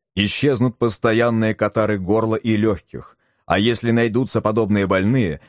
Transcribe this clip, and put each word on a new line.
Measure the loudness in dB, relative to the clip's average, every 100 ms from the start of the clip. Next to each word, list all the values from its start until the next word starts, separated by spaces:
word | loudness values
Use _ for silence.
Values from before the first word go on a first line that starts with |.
| _
Исчезнут | -2 -2 0 0 2 -2 0
постоянные | -4 0 0 2 2 0 0
катары | 0 -2 0 -2 -2
горла | 0 0 0 -2
и | 0 0
легких, | 0 -2 _ -18 -18 _ _ _ -4
а | 0
если | 0 0 0
найдутся | 0 2 0 -2 -2
подобные | 0 0 0 0 2
больные, | 0 2 0 -2 -4